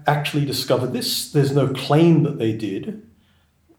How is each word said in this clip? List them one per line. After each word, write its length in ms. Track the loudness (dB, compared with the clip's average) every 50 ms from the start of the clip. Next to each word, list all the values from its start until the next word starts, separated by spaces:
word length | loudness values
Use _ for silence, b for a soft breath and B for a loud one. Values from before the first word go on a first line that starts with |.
| -2
actually 380 | -2 0 0 -2 -2 -2 -2 -2
discovered 480 | -2 -4 -6 -2 0 0 0 0 -2 -4
this. 380 | -6 -6 -4 -6 -6 -6 -2 0
There's 200 | 2 2 2 2
no 160 | 2 0 0 -2
claim 480 | -4 -2 0 4 4 6 6 6 4 4
that 160 | 2 -2 -2
they 140 | -2 -2 -2
did. 500 | -2 -4 -6 -6 -6 -8 -8 -10 -12 -16 -20 _ _ _ _ _ _ _ _ _ _ _ _ _